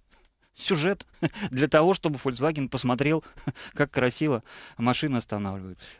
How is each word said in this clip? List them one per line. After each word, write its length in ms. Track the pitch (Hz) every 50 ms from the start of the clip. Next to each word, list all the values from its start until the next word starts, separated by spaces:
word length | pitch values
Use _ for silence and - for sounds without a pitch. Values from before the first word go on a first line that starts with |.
| _ _ _ _ _ _ _ _ _ _ _
сюжет 500 | - - - 196 151 147 185 202 - - - _ _
<laughs> 280 | - 151 - 220 208 180
для 160 | 131 127 143 143
того, 260 | - 156 156 180 190
чтобы 240 | 175 - 170 147 127
Volkswagen 520 | - 135 127 117 131 160 160 147 135 120
посмотрел, 540 | - 127 - 147 135 120 139 147 156 156 - - - - -
<laughs> 280 | - - - - - -
как 180 | - 147 139
красиво 520 | - 127 123 127 - - 156 151 135 110 - - - - - - - -
машины 400 | 117 123 123 - - 151 135 120
останавливаются. 720 | - - - 104 101 98 95 98 95 95 92 - - - - -